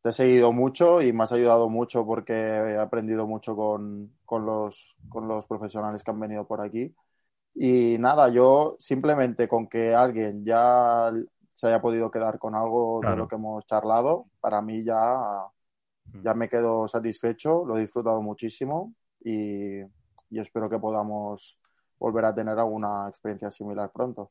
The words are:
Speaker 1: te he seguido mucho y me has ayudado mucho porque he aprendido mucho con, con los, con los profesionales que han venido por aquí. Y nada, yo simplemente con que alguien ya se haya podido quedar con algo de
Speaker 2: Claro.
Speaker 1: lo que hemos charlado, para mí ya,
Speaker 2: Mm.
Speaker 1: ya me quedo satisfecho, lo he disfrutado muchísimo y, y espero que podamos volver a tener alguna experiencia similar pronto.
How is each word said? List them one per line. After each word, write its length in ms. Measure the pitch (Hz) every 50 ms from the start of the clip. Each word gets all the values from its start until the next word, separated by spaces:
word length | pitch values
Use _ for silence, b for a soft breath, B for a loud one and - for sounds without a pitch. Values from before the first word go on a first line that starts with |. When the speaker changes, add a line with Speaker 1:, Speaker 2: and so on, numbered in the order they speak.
Speaker 1:
te 80 | - 117
he 40 | 113
seguido 380 | - 131 127 127 123 120 117
mucho 500 | 117 123 127 135 135 - 175 170 175 175
y 120 | 143 123 113
me 100 | 113 113
has 80 | 113
ayudado 380 | 120 120 120 120 117 117 117 113
mucho 360 | 113 113 120 - - 123 113
porque 280 | 107 113 110 104 - 113
he 440 | 110 110 110 110 107 110 110 107
aprendido 500 | 107 107 101 - 117 110 110 110 110 110
mucho 280 | 107 110 107 - - 110
con, 560 | 104 107 107 107 104 104 104 104 101 104 107 _ _ _
con 200 | - 117 113 107
los, 520 | 110 110 107 107 101 98 - - - _ _ - -
con 180 | - 113 113
los 200 | 110 110 107 101
profesionales 560 | _ 110 101 107 101 107 107 107 107 107 104 -
que 80 | -
han 80 | 110 107
venido 260 | 110 107 110 104 101
por 120 | _ 110 104
aquí. 320 | 104 104 107 117 127 135 _ _ _ _ _ _ _ _ _ _ _ _ _
Y 440 | - - 127 127 123 120 117 117
nada, 300 | 113 120 127 147 151 139 123
yo 460 | 120 120 127 131 135 143 151 156 - _
simplemente 680 | - - 139 131 139 151 151 143 131 123 110 - 120
con 200 | 113 120 117 113
que 280 | 101 - 117 113 113 117
alguien 480 | 120 127 127 113 110 110 104 101 104 104
ya 680 | 110 113 117 120 123 123 123 123 120 117 117 117 113 113 113 - - _ _ _ _ _
se 140 | - -
haya 140 | 113 117 110
podido 300 | - 120 117 117 113 117
quedar 260 | - 113 113 110 107
con 160 | 113 - 110 107
algo 420 | 110 113 117 117 120 117 113 113 113
de 80 | 107
Speaker 2:
Claro. 80 | 107 95
Speaker 1:
lo 120 | - 113 95
que 60 | 113
hemos 300 | 110 110 107 107 107 -
charlado, 600 | _ 110 107 101 110 110 117 123 143 165 185 247 _ _ _
para 200 | - 107 104 104
mí 220 | 104 110 110 113 110
ya, 380 | 113 113 110 110 120 127 131 120 104 101 98 95 - _ _ _ _ _ _ _ _ _ _ _ -
Speaker 2:
Mm. 100 | 107 98
Speaker 1:
ya 120 | 95 110 110
me 120 | 117 117 107
quedo 380 | - 117 117 117 113 113 110
satisfecho, 760 | 107 - 117 113 113 107 - - 117 113 - - 151 160 170 180
lo 120 | 127 113
he 40 | 110
disfrutado 400 | 110 104 - 123 110 113 113 110
muchísimo 720 | 107 104 104 - 117 113 110 - 139 135 147 165 196 233 226 _ _ _ _ _ _
y, 560 | 117 110 107 107 104 101 101 101 101 98 98 98 98 _ _ _ _ _ _ _ _
y 100 | 110 110
espero 300 | 107 - _ 117 110 101
que 80 | 110
podamos 800 | 107 107 110 110 107 104 107 104 107 104 104 104 101 - - _ _ _ _ _ _ _ _ _
volver 280 | _ - 117 110 113 113
a 100 | 110 104
tener 240 | 113 110 110 110 110
alguna 480 | 117 113 107 110 107 104 104 101 101 101
experiencia 400 | - _ _ 107 104 95 107 104
similar 400 | - _ 104 104 104 104 101 98
pronto. 380 | _ - 127 127 117 107 101 _